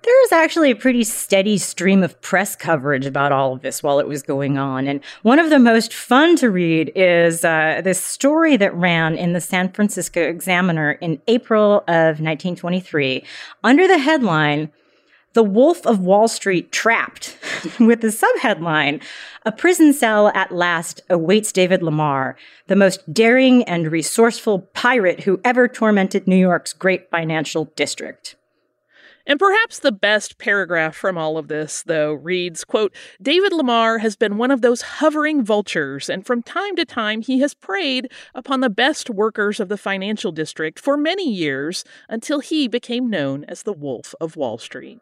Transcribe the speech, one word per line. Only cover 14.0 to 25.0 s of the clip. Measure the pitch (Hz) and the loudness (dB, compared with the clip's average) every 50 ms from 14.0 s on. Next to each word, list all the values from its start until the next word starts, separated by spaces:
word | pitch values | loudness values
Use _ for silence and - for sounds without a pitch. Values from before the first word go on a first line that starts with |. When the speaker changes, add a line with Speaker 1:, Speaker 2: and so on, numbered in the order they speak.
| 254 294 320 311 247 196 160 156 151 147 147 147 156 156 _ _ _ _ _ _ _ _ _ _ _ _ | 2 0 0 2 0 0 2 2 2 2 0 -2 -4 -8 _ _ _ _ _ _ _ _ _ _ _ _
Speaker 1:
"The | _ 233 226 | _ 2 2
Wolf | 202 190 220 262 320 349 339 - | 4 4 4 4 4 4 2 0
of | - 233 196 | 0 0 0
Wall | 185 180 196 208 220 233 | 2 2 4 4 4 2
Street | - - - 196 190 170 - _ | 0 -4 -4 -2 -2 -2 -2 _
Trapped," | - - - 233 226 190 131 - - - - - - _ - - - - | -8 -2 0 0 0 0 -2 -6 -10 -16 -18 -18 -18 _ -12 -12 -10 -10
<laughs> | - - - - | -10 -12 0 4
with | 233 220 240 233 | 4 4 4 4
the | 226 220 | 0 -4
subheadline, | 214 - - 466 508 - - 240 196 160 165 170 156 156 147 139 151 - - - - - - - - - _ | -2 0 0 0 0 0 0 -2 -2 -2 -2 0 0 0 0 0 -2 -6 -10 -16 -18 -18 -18 -20 -20 -8 _
"A | 220 | -8
prison | 214 - - 349 370 - 320 294 277 | -6 0 2 2 4 6 6 6 6
cell | 285 - 220 220 208 208 208 - | 4 2 2 4 4 4 4 4
at | 196 190 - | 0 -4 -2
last | - 175 175 175 170 165 170 - - - _ _ | -2 -2 0 0 0 -2 -4 -8 -14 -18 _ _
awaits | 180 170 160 156 202 220 214 - | 0 0 2 2 2 2 2 0
David | - 190 180 175 190 180 175 | 0 0 2 2 2 0 0
Lamar, | 160 151 156 156 147 139 135 131 123 - _ - - _ _ _ | -2 -2 0 0 0 0 -2 -4 -6 -8 _ -20 -20 _ _ _
the | - 190 | 0 2
most | 196 196 190 185 - _ - 151 | 4 4 4 2 -2 _ -6 0
daring | 214 220 233 247 262 262 262 254 247 233 | 2 4 4 4 4 6 6 6 4 4
and | - 175 170 165 156 | 2 -2 -2 -2 -2
resourceful | 160 165 151 - - - 226 233 226 - - 226 208 180 - _ _ | -2 -2 -4 -2 2 2 2 2 2 -2 -2 -2 -2 -2 -4 _ _
pirate | - - 247 254 247 | -2 0 2 2 2